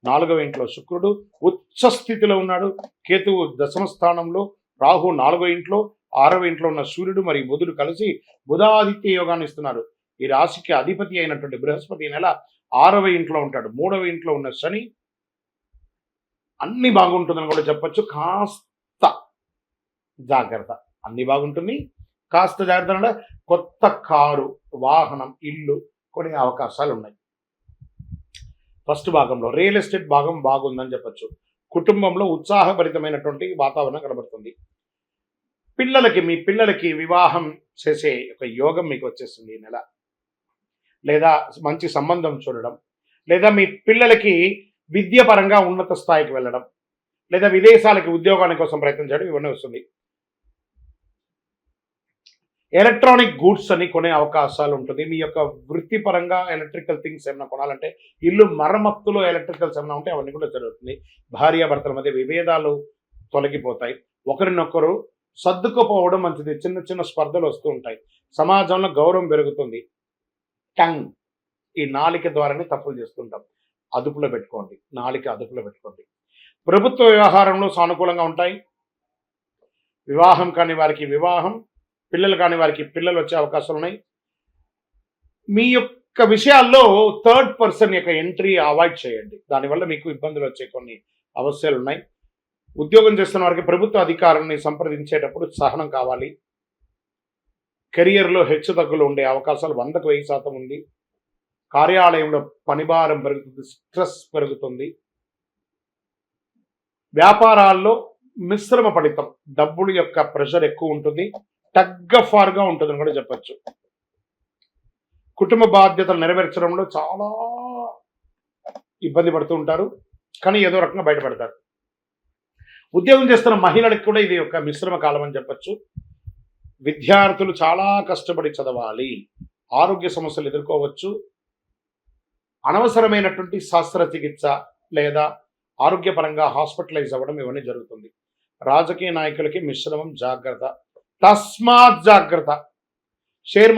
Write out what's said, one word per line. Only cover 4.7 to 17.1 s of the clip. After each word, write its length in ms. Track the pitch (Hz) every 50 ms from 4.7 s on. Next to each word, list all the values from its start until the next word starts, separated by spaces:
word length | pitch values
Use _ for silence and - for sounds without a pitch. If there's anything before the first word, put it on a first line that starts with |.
| _ - 135
రాహు 240 | 143 180 175 160 185 170 143 127
నాలుగో 240 | 139 170 170 180 180 170
ఇంట్లో, 240 | 175 175 175 196 208 214 208 _ _ _ - - 131 135
ఆరవ 200 | 151 180 185 180 175
ఇంట్లో 180 | 165 147 160 165 156
ఉన్న 100 | 151 135 - -
సూర్యుడు 300 | - 185 190 190 196 185 170
మరియు 180 | 151 143 131 127 135
బుధుడు 220 | 151 175 170 160 147
కలిసి 280 | 143 156 170 170 214 202 160 - _ _ _ _ _ 135
బుధాదిత్య 680 | 147 170 208 214 220 214 208 202 202 208 - 208 190 180
యోగాన్ని 280 | 175 165 170 165 160 147
ఇస్తున్నారు. 360 | 151 151 147 139 120 117 113 - _ _ _ _ _ - 131
ఈ 60 | 135 135
రాశికి 400 | 135 160 175 - - - - 170 139
అధిపతి 340 | 131 175 190 196 202 170 185 180 165
అయినటువంటి 380 | 156 151 147 147 139 131 - 139
బృహస్పతి 420 | 147 147 - - - - - 156 147
ఈ 40 | 143
నెల 120 | 151 175 180 - - - _ _ _ _ - - 123 147
ఆరవ 220 | 180 196 202 190 190 180 170
ఇంట్లో 200 | 165 151 160 151 143
ఉంటాడు. 220 | 139 - 127 113 110 113 127
మూడవ 260 | 156 190 196 190 175 175 170
ఇంట్లో 220 | 165 160 165 151 139
ఉన్న 100 | 139 131 - -
శని 220 | - 165 196 214 240 233 _ _ _ _ _ _ _ _ _ _ _ _ _ _ _ _ _ _ _ _ _ _ _ _ _ _ _ _ _ _ _ _ _ - 147
అన్ని 260 | 170 226 247 247 254 214 196
బాగుంటుందని 500 | 185 180